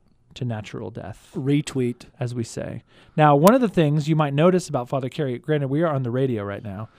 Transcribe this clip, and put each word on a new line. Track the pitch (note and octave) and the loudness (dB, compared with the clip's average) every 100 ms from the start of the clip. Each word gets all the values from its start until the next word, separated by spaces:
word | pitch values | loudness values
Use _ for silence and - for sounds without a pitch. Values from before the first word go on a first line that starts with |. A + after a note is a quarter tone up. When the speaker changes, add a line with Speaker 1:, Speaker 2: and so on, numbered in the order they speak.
| _ _ _ - | _ _ _ -8
Speaker 1:
to | B2 | -6
natural | A2 G#2 C3 G2+ | -6 -8 -12 -12
death. | A#2 F2+ - - | -12 -14 -14 -12
Speaker 2:
Retweet. | - C3+ C#3+ D3+ C3+ A#2+ A#2+ - _ | -6 0 0 0 -2 -2 -4 -12 _
Speaker 1:
As | B2 A#2+ | -6 -4
we | |
say. | A#2+ - - A#2 - _ - - | -6 -8 -10 -10 -16 _ -8 4
Now, | D3+ C#3+ | 6 8
one | E3+ C4 | 6 6
of | |
the | A#3 | 4
things | F3+ D3+ D3+ D3 | 2 2 2 0
you | D#3 | 0
might | D3+ C#3 | 0 2
notice | E3+ F#3 E3 | 2 2 -2
about | C#3 A#2+ | -6 -4
Father | C#3 B2+ | -4 -4
Carey, | - C#3 A#2+ | -6 -6 -6
granted, | - D3+ C#3 | -2 -2 0
we | C#3 | 0
are | E3+ | 0
on | C#3 | 0
the | B2 | -2
radio | B2 C3+ A2+ | 0 0 -2
right | G2+ G2+ | -4 -8
now, | G#2 F#2+ A2+ | -10 -10 -12